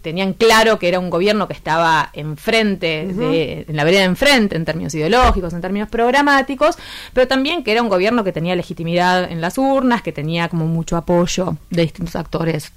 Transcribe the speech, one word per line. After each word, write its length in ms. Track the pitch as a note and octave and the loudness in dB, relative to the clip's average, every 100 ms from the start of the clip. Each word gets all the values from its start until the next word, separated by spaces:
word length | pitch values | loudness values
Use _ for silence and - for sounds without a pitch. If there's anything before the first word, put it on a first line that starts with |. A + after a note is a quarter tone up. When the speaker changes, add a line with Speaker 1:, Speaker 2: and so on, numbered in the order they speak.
Speaker 1:
tenían 320 | D#3+ E3 F#3+ | -8 -4 -4
claro 460 | F#3 A3+ A3 A3+ G#3+ | 2 4 6 6 2
que 80 | F3 | 2
era 100 | F#3 | 0
un 120 | F3+ | 0
gobierno 360 | E3 G3 G#3+ F3+ | 0 2 0 -2
que 60 | |
estaba 560 | D#3 - D#3+ E3 D#3 D3 | -6 -2 0 2 2 0
enfrente, 920 | - D3+ D3+ - A3+ G#3+ G3 F3 D#3 F3 | -6 -10 -8 -2 0 2 0 -2 -4 -4
Speaker 2:
Ujú. 100 | F#3 | -4
Speaker 1:
de, 440 | - E3 D3 D#2+ - | 0 0 -2 -6 -8
en 80 | D3+ | -2
la 80 | |
vereda 160 | D3+ G3 | 2 4
de 60 | F#3 | 2
enfrente, 500 | F3+ C#4+ C#4 G3+ E3 | 2 2 4 2 -2
en 80 | |
términos 300 | D#3+ D#3+ E3+ | -4 -4 -6
ideológicos, 580 | D#3 D#3 A#3 B3 F#3+ F3 | -4 0 4 4 2 -2
en 80 | E3+ | -6
términos 280 | F#3 G3+ G#3+ | -4 -4 -4
programáticos, 880 | A3+ A#3 C4+ C#4+ C#4 C4 C4+ D4+ E4 - - - | 0 2 2 4 2 2 0 0 0 -10 -16 -6
pero 160 | - B3+ | 0 2
también 340 | C4+ C4+ E4+ | 2 0 -2
que 80 | B3 | 0
era 100 | A3 | 0
un 60 | A#3 | 2
gobierno 360 | F#3 G3 A#3+ | 2 2 0
que 80 | G3 | -2
tenía 240 | F3 E3 F3+ | -2 -2 -2
legitimidad 720 | E3+ E3+ E3 F3 F3+ F3+ F3+ | -4 -8 -2 0 2 2 0
en 100 | E3+ | -4
las 180 | E3 F#3+ | -4 0
urnas, 440 | C4+ C4+ B3+ A#3 | 2 2 2 0
que 80 | - | -4
tenía 360 | D#3 D3+ E3+ E3+ | -6 -4 -2 -2
como 180 | E3+ D#3+ | -2 -2
mucho 300 | E3 E3 E3+ | -2 -2 -4
apoyo 600 | - F3 F3 - F3+ D#3+ - | 0 2 2 -2 -4 -6 -6
de 120 | E3+ | -2
distintos 340 | E3 - E3+ - | -2 -2 -8 -6
actores 560 | E3 D3+ E3 D#3+ - | -6 -4 -2 -4 -8